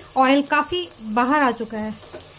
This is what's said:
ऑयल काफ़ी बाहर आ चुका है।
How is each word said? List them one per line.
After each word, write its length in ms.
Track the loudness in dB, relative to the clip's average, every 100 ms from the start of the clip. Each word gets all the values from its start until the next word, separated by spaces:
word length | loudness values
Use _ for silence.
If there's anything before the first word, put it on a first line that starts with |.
| -6 2
ऑयल 260 | 4 4
काफ़ी 460 | 4 0 0 -4 -6 -10 -4
बाहर 320 | 0 2 4
आ 100 | 2
चुका 260 | 0 -6 -6
है। 180 | -8 -10 -14 -16 -18